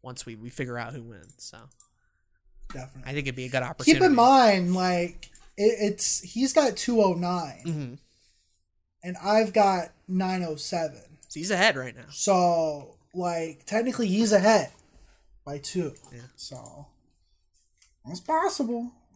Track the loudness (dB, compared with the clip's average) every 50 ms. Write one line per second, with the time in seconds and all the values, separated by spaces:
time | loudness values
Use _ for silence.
0 | -14 -10 -8 -8 -8 -8 -10 -16 -16 -16 -10 -10 -10 -10 -8 -10 -10 -10 -12 -16
1 | -16 -18 -20 -20 -20 -20 -20 _ -18 -18 -18 -18 -20 -20 _ _ -20 _ _ _
2 | _ _ _ _ _ _ _ _ _ _ _ -20 -20 -16 -14 -14 -16 -16 -18 -18
3 | -14 -8 -8 -6 -6 -6 -6 -8 -10 -4 -2 -2 -2 -2 -6 -2 2 4 4 6
4 | 6 4 6 6 8 8 8 8 8 6 6 4 2 0 0 0 0 0 0 0
5 | -2 -4 -6 -14 -20 -20 _ -20 _ -20 _ 2 4 4 4 4 -2 -2 -2 -2
6 | -2 -2 -2 -2 -4 -8 -4 -2 -2 2 4 4 2 2 0 -2 -4 0 2 2
7 | 2 2 2 0 -2 -2 -2 -4 -4 -8 -12 -12 -8 -8 -6 -6 -8 -10 -12 -16
8 | _ _ _ _ _ _ _ _ _ _ _ _ _ _ _ _ _ _ _ _
9 | -12 -12 -12 -6 -2 2 2 2 2 2 4 4 4 4 4 2 -2 -6 _ _
10 | _ -4 -2 -2 0 0 -2 -4 -4 -6 -6 -6 -6 -4 -4 -2 -4 -4 -6 -12
11 | -20 _ -20 _ -20 _ -12 -8 -4 -2 0 2 2 2 2 0 -6 -10 -12 -16
12 | -20 -18 -10 -4 0 2 4 4 4 4 4 2 0 0 -2 -6 -12 -18 -20 _
13 | _ _ _ -6 -4 -4 -4 -4 -6 -8 -10 _ -12 -4 -4 -2 -2 -2 -2 -2
14 | 0 0 2 2 2 4 4 4 6 6 4 4 2 0 -8 _ _ _ _ _
15 | -20 _ _ _ _ _ _ _ _ -12 -12 -10 -10 -6 -6 -4 -6 -6 -8 -12
16 | -20 -20 -20 -20 -20 -20 _ -16 -16 -14 -14 -16 -18 -20 -20 -20 -20 _ _ _
17 | _ _ _ _ _ _ _ _ _ _ _ _ _ _ _ _ _ _ _ _
18 | _ -10 -10 -10 -4 0 0 0 2 0 -2 -2 -4 -2 -4 -6 -6 -10 -12 _
19 | _ _ _